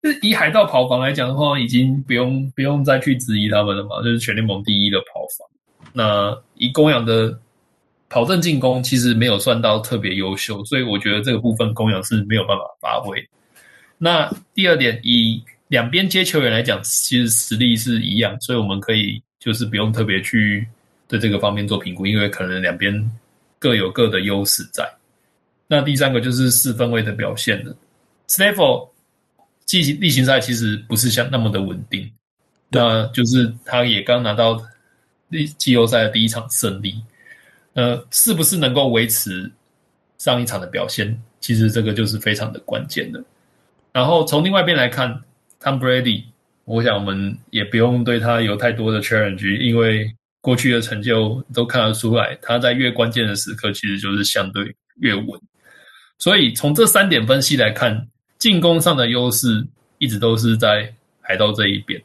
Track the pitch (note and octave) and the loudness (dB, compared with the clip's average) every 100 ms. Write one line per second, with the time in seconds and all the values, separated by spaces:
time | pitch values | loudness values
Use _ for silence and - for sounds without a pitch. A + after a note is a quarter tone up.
0 | D4+ C#4+ G#3+ G3+ D3+ G#3+ G3+ C3 B2+ B2+ | -2 0 0 2 4 4 4 2 2 2
1 | C3 C#3+ B2+ C#3 D3 C#3 A#2 B2 C3 C#3 | 0 0 -2 0 0 0 2 4 4 0
2 | C3+ A#2+ B2+ C3+ C3+ - C#3 C#3+ C#3 C3+ | 0 0 0 -2 -4 -2 0 0 2 2
3 | C#3 B2+ B2 G#2 G#2 G#2 G2+ G2 G2+ A2 | 2 -2 -2 -2 2 0 0 -4 -6 -4
4 | A#2 A#2 A2+ G#2+ A2 G2 G#2+ G2+ G2+ G2 | -2 -2 -2 -2 -2 -2 -2 0 2 -2
5 | - - - - - _ _ _ - - | -4 -12 -10 -12 -16 _ _ _ -12 -2
6 | A2 G#2 G2+ G#2+ _ _ B2 C3 D3+ C3 | 0 2 0 -4 _ _ -2 4 4 4
7 | A2+ A2+ A2 - _ _ _ _ _ _ | 2 2 0 -4 _ _ _ _ _ _
8 | _ B2 C#3 F#3 E3+ C#3+ B2+ B2+ B2 B2+ | _ 0 2 2 2 2 2 0 0 2
9 | A#2+ A2+ A#2+ G2 C3 A#2 A2+ G#2+ - A#2 | 2 2 2 2 2 2 2 0 -2 -4
10 | G2 F#2+ F#2+ G2 - G#2 G#2+ C3+ A#2+ G2+ | -2 -4 -4 -4 -6 -8 -4 -2 -2 -2
11 | G#2 G#2 A#2+ A2+ A#2 A2 A2+ A2+ A2 F#2+ | 0 -2 -2 0 0 0 -2 2 0 0
12 | G2 A2 G2+ A2 F#2 G2 - - - A#1 | 0 -2 0 -2 0 -4 -4 -8 -4 -4
13 | G2+ - - _ _ _ - - _ _ | -4 -10 -10 _ _ _ -20 -20 _ _
14 | E3 E3+ - - _ - F#3 D#3 B2 A2+ | 0 2 0 -6 _ 0 2 4 2 -2
15 | A#2+ A#2+ A2+ A2+ - _ _ B2+ A#2 E3+ | 0 2 2 0 -8 _ _ 0 2 0
16 | F#3+ F#3 F3+ D#3 B2 A2 A#2+ F#2 - - | 0 0 0 0 2 0 0 -2 -2 -4
17 | - B2 A#2+ - - A2 B2 A2+ B2 A2+ | 0 0 2 0 -2 0 2 2 0 -2
18 | F#2+ G2+ G#2 G2+ - B2 G2+ G2 G2 A2 | -2 -2 -2 -4 -4 -2 -2 -4 -2 0
19 | G2+ A2 _ _ A#2+ A2+ A2+ G#2+ A2 A2 | -2 -6 _ _ -6 -4 -2 -2 -2 -2
20 | G#2 F#2+ G2 A#2 G#2 G2+ A2 _ _ _ | 0 -2 0 0 0 0 -6 _ _ _
21 | _ A2+ A2 G2+ G#2 G#2 G2+ G2+ F#2 F2+ | _ -2 0 0 -2 -2 -4 -6 -6 -6
22 | G2 G#2+ G2+ - F#2 F#2 F2+ F2 G2 G#2 | -2 0 -2 -4 -6 -4 -4 -2 -2 -2
23 | A2 - _ _ _ _ C3+ A2+ F#2 B2 | -4 -8 _ _ _ _ 0 0 -2 0
24 | A2+ G2 G2 G2+ G2 - - - - _ | 2 2 -2 -2 0 -2 -4 -8 -8 _
25 | _ _ _ _ _ _ _ D3 C#3+ C3+ | _ _ _ _ _ _ _ 0 2 2
26 | C3+ B2 B2 B2 B2+ A#2+ C3+ A2+ A#2+ A#2 | 2 2 0 2 2 2 0 0 0 0
27 | A2 G2 G2 - - G2 - - _ _ | -2 -4 -6 -4 -2 -2 -6 -16 _ _
28 | _ _ - - G3+ G3+ C#3+ B2 - _ | _ _ -4 2 2 4 2 2 -4 _
29 | _ _ _ _ _ _ - F#3 C#3+ D3 | _ _ _ _ _ _ -2 0 2 0
30 | F3+ C3 B2+ C3+ A#2 A#2 A2 G#2+ - A2+ | 2 4 4 2 2 -2 -2 -4 -4 0
31 | A#2+ A2 B2 B2 A2 G2 F#2+ F2+ G2+ G2 | 0 0 0 0 0 -2 -4 -8 -8 -10
32 | G2+ _ _ _ _ _ _ B2 A#2 A2+ | -10 _ _ _ _ _ _ 2 2 2
33 | A2 - A#2 B2+ A#2 A2+ - B2 B2 G#2 | 0 0 2 4 2 -2 -2 0 2 0
34 | G2 B2 A#2 G2+ A2+ A2+ - _ _ _ | 0 0 0 2 2 0 -8 _ _ _
35 | _ _ _ E3 D3 - - A#2+ A2+ A#2 | _ _ _ -6 -6 -2 2 4 4 2
36 | G#2+ A2 A2+ A2+ A2+ - A2 F#2+ G2+ G#2+ | 2 0 0 -2 -6 -4 -2 -4 -8 -8
37 | - _ - - _ _ _ - B2 A#2+ | -14 _ -20 -20 _ _ _ -2 -2 -2
38 | - - A#3 E3+ D3 F3 C3+ C3 C3+ A2+ | -4 -2 0 2 0 0 0 2 2 2
39 | A#2 - - F#2 F#2+ _ _ _ _ _ | 0 -2 -4 -8 -10 _ _ _ _ _
40 | _ _ - B2 A#2 G#2 F2+ G2 F#2+ - | _ _ 0 0 -2 -6 -8 -6 -6 -4
41 | G2+ A2+ - _ - A2+ A2 A2+ G#2+ G#2+ | -4 -6 -12 _ -2 2 4 2 -2 0
42 | G#2+ G#2+ G#2+ G#2+ G#2+ - - - - - | -2 -2 -2 -2 -6 -10 -8 -8 -6 -8
43 | - - - _ _ _ _ _ _ B2+ | -8 -12 -18 _ _ _ _ _ _ 0
44 | C3 E3+ D#3 D3 F3+ G3 F3 D#3+ B2 B2 | 2 2 2 2 2 2 2 2 0 0
45 | B2 A2+ - _ _ _ C#3+ C3+ B2+ B2+ | -4 -6 -14 _ _ _ -4 0 2 2
46 | B2 G2+ - _ _ _ - A2+ A#2 G#2 | 0 -4 -6 _ _ _ -4 0 2 0
47 | G2 G2 G2 - _ A2 G2+ A2+ A#2+ B2 | -2 -4 -4 -8 _ -6 -2 2 2 2
48 | A#2+ A#2 A#2 A#2 A2 G#2 A#2+ A2+ A2 G#2+ | 0 0 0 0 0 0 -2 -2 -2 -2
49 | G2+ A2+ G#2 F#2+ G2 G#2 B2+ A#2 A2+ A2 | 0 0 0 -2 -2 0 0 2 2 0
50 | G#2+ - _ _ - B2 C3 A#2+ A2 G#2+ | -4 -10 _ _ -2 0 2 0 -2 -6
51 | A2 A2+ A2 B2 - B2 A#2 B2+ A2 A2 | 0 0 0 -4 -6 -4 -2 0 0 0
52 | A2 A2+ - - - A#2+ B2 B2 B2+ A#2+ | 0 0 0 -6 -2 0 0 2 0 2
53 | A#2 A#2 A2 G2+ - G#2 G#2+ G2+ G#2 G2 | 0 0 -2 -4 -8 -6 -6 -4 -6 -4
54 | G2 G2+ G2+ G2+ F#2+ G2+ G2+ - _ _ | -2 -2 0 -2 -2 -6 -8 -12 _ _
55 | B2 G2+ A2 - _ _ _ - - - | 0 0 -4 -12 _ _ _ -20 -20 -20
56 | _ _ F3 G3+ C3 A2+ D3 D3+ A3 G3+ | _ _ 2 4 2 0 -2 2 4 4
57 | G3 C#3+ A2 C3+ C3+ C#3 A2 A2+ B2 A2 | 4 2 2 2 2 2 2 2 -2 -2
58 | - _ _ _ A3+ F3+ E3+ E3 E3+ C#3+ | -8 _ _ _ 2 4 4 4 2 2
59 | A#2 B2 B2 A#2 B2 A2 - _ _ _ | 0 0 0 0 0 0 -2 _ _ _
60 | C3 G#2 A#2 A2+ A2+ A2 A2 G#2+ G#2+ - | -4 0 2 2 2 4 2 2 -2 -14
61 | _ _ - G2 G#2 G#2 G#2 G2+ - - | _ _ -6 0 0 2 0 -2 -6 -10